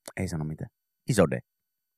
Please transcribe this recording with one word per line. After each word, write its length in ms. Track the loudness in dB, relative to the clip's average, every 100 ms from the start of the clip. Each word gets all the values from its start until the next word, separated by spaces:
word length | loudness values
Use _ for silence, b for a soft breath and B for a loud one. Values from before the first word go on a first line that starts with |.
| -12 -6
Ei 120 | -4
sano 160 | -4
mitään. 260 | -6 -8 -12 _ _ _ 0
Iso 220 | 4 4
D. 80 | 2 -8 _ _ _ _